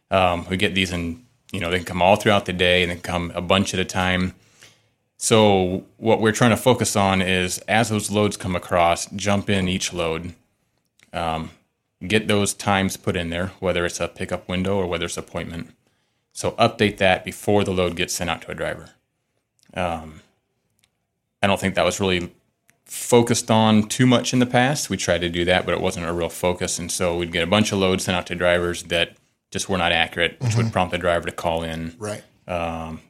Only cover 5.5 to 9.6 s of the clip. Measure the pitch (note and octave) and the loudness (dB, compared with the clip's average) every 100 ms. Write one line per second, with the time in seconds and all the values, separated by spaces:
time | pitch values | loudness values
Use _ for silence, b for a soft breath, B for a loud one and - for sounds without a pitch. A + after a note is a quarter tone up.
5.5 | F#2+ F2+ F#2 - - A2+ G#2 A2 G#2+ A#2+ | 4 2 -2 -8 -4 2 4 4 4 4
6.5 | G#2 B2+ A2+ G#2 G#2+ G2 F#2+ F#2 F#2 F2+ | 4 2 2 2 2 2 2 2 0 0
7.5 | - - G#2+ A2 G#2+ F#2+ G#2 G#2 - F#2 | -4 0 0 2 -2 0 0 0 0 -4
8.5 | F2 - F2+ E2+ E2+ - G2+ G2+ G2+ F#2+ | -4 0 2 4 2 -4 -6 -2 -2 0
9.5 | G2+ | 0